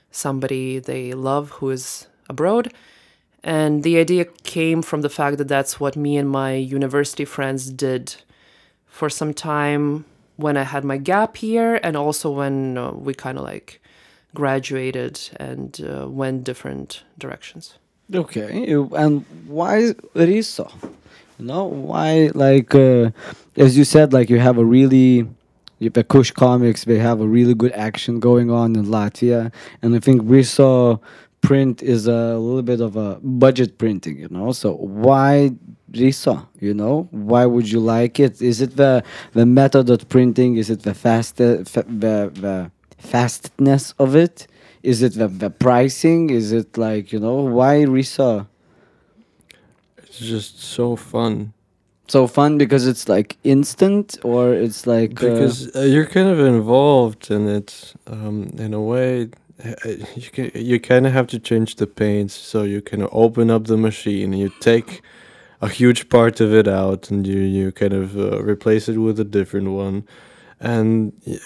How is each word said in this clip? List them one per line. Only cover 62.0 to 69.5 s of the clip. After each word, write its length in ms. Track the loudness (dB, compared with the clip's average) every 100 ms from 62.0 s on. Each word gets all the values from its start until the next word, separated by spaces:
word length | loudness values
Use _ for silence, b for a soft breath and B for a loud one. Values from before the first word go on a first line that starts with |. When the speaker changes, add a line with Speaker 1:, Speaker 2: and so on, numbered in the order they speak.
| -2 -2 -4
Speaker 3:
so 280 | -8 -6 -4
you 180 | -2 -4
can 260 | -8 -6 -4
open 380 | 2 2 4 2
up 140 | 2 0
the 100 | 0
machine, 560 | 0 -2 -6 -4 -4
you 180 | -4 -6 -2
take 420 | 2 2 0 -18 b b b b b b
a 80 | -8
huge 400 | 2 2 2 4
part 320 | 4 4 2
of 140 | 2
it 120 | 4 4
out, 440 | 0 -2 -4 -4
and 160 | -6 -2
you, 120 | -2
you 320 | -2 -2 -4
kind 220 | -2 -2
of, 240 | -2 -6 -4
uh, 260 | -4 -4
replace 460 | -4 -2 0 0 -2
it 80 | -2
with 240 | -2 -2
a 40 |
different 440 | -2 -2 -2